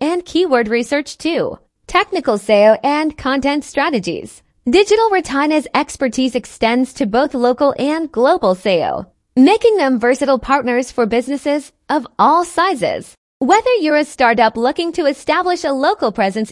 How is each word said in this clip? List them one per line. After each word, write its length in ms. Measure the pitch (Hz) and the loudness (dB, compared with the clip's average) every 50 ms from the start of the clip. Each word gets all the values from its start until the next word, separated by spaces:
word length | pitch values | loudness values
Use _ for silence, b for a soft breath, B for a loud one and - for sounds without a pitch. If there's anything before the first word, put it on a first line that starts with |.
| 269 | -4
and 200 | 302 349 359 349 | -4 -4 -4 -4
keyword 420 | - - 330 370 330 262 240 233 208 | -4 -2 -2 0 2 2 0 0 0
research 480 | 233 240 240 - 294 294 294 - - - | -2 -2 -2 -2 -4 -4 -4 -6 -10 -8
to 400 | - 320 339 247 156 - - - _ _ _ _ _ | -6 -4 -2 -2 -4 -4 -6 -10 _ _ _ _ _
technical 500 | - - 359 370 - 381 339 269 - 214 | -4 -2 -2 -2 -2 -4 -4 -2 -2 -2
seo 420 | - - - 214 202 208 214 220 208 - | -2 0 2 4 6 6 6 4 4 2
and 320 | 277 294 302 311 311 294 | 0 -2 0 -2 -4 -6
content 480 | - - 262 269 277 254 285 285 302 - | -6 -4 -4 -2 -2 -2 -2 -2 -4 -6
strategies. 800 | - - 285 277 339 294 214 175 185 160 - - - - - _ _ _ _ - 240 | -6 -4 -4 -2 -2 -2 -4 -4 -6 -8 -8 -10 -14 -18 -20 _ _ _ _ -2 2
Digital 400 | 240 370 415 - 415 440 453 440 | 4 4 4 4 2 2 2 2
Retina's 580 | 392 370 - - 269 277 294 302 311 311 - - - | 2 0 -2 -2 -2 -2 0 0 0 0 -2 -2 -2
expertise 600 | 254 294 - - - 277 247 214 - 254 269 - | -2 -2 -4 -4 -4 -4 -4 -2 -2 -2 -2 -2
extends 580 | 247 - - - - 233 220 240 254 262 247 - | -4 -8 -10 -6 -2 -2 0 0 0 -2 -2 -4
to 140 | - 277 | -4 -4
both 260 | 202 202 240 294 294 - | 0 0 0 0 0 0
local 420 | 254 240 247 254 247 294 - - - | 0 0 0 0 2 0 0 0 0
and 340 | 247 285 302 330 330 285 - | -2 -2 -2 -4 -4 -6 -2
global 420 | 220 247 285 349 359 - 190 185 | 0 2 2 2 2 0 0 -2
seo, 520 | 185 - 214 185 165 135 85 65 69 - - _ _ _ _ - | 0 0 -2 0 0 0 -2 -4 -6 -8 -12 _ _ _ _ 2
making 440 | 254 262 330 427 440 - 466 440 381 | 4 4 6 6 4 4 2 2 2
them 200 | 285 269 262 220 | 2 0 0 0
versatile 400 | 240 240 269 254 294 311 330 - | 0 0 0 0 0 0 0 0
partners 540 | - - 269 285 233 247 240 247 262 - - | 0 0 -2 0 0 0 -2 -2 -2 -2 -2
for 140 | - 240 | -2 -2
businesses 680 | 202 233 240 233 262 285 269 - 294 285 302 277 - _ _ _ - | 0 0 -2 -2 -2 -6 -6 -4 -2 -2 -4 -4 -8 _ _ _ -4
of 180 | 285 302 240 - _ - | -4 -4 -4 -4 _ 2
all 260 | 202 247 302 349 349 | 2 4 4 2 0
sizes. 680 | 349 - 320 349 392 359 240 175 127 - - - - - _ _ _ _ - | -2 -2 -2 0 0 0 -2 -4 -4 -4 -6 -8 -14 -20 _ _ _ _ -4
Whether 340 | 277 247 370 440 - 508 508 440 | 0 2 2 4 4 2 0 2
you're 160 | 302 302 294 | 2 2 2
a 80 | 302 302 | 0 0
startup 540 | - - - 254 226 233 226 226 220 220 226 | -2 -2 0 2 2 4 4 2 2 0 0
looking 340 | 233 254 294 - 339 339 - | -2 -2 -2 -2 -4 -4 -2
to 140 | 359 320 | -2 -2
establish 580 | 277 294 - - - - 349 359 359 359 349 - | -2 -2 -2 -2 -2 -2 -2 0 -2 -2 -2 -2
a 80 | 294 277 | -4 -2
local 400 | 262 277 330 415 - 285 226 208 | 0 0 0 0 0 -2 -2 -2
presence 380 | - 202 196 196 220 220 - | 0 -2 -2 -2 -4 -6 -6